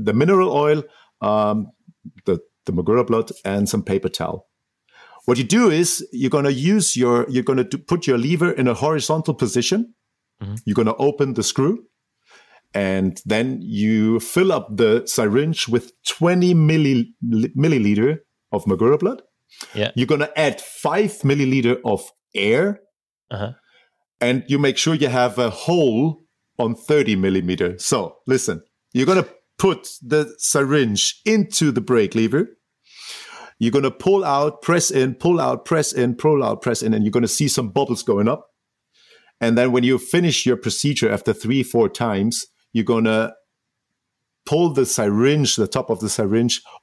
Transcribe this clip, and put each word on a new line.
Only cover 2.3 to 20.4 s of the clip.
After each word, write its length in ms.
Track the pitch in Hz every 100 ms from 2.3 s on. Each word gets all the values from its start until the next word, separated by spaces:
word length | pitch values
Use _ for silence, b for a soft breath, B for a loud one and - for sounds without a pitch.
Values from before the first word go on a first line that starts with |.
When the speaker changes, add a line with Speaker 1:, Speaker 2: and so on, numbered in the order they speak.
| 87 - _ -
Speaker 1:
the 60 |
Magura 320 | 90 85 110 -
blood, 260 | 110 110 - 98
and 240 | 101 101
some 140 | 107
paper 260 | - 98 92
towel. 380 | - 80 80 - _ _ _ _ B B B -
What 120 | 123
you 60 |
do 260 | 120 220 233
is 380 | 160 170 - 135
you're 180 | 123 131 151
gonna 120 | 139
use 440 | 131 156 214 - 123
your, 280 | 123 120 120
you're 140 | 127 120
gonna 140 | 131
do, 140 | 123 135
put 300 | - 127 -
your 100 | 123
lever 340 | 127 170 175
in 160 | 135 127
a 60 |
horizontal 600 | 113 147 156 - 160 156
position. 600 | 143 117 123 120 202 233 _ _ _ _ -
Speaker 2:
Mm-hmm. 140 | 98 107 -
Speaker 1:
You're 100 | 104
gonna 200 | 110 113
open 360 | 135 143 139 117
the 80 |
screw. 420 | 107 - 139 233 - _ _ _ b b b b b 104
And 420 | 95 95 95 - -
then 340 | 107 127 131
you 600 | 87 104 107 110 110 113
fill 320 | - - 190
up 160 | 151 101
the 320 | 104 113 117 -
syringe 600 | - 107 113 151 160 -
with 260 | 117 - _ -
twenty 460 | - 170 180 180
milli-, 560 | 175 151 160 147 127 117 _
milliliter 960 | 120 110 120 131 156 139 104 104 123 156 - _ _
of 140 | 104 101
Magura 340 | 92 113 151
blood. 240 | 190 294 - _ _ B B
Speaker 3:
Yeah. 160 | B 208 123
Speaker 1:
You're 100 | 120
gonna 160 | 147 147
add 260 | -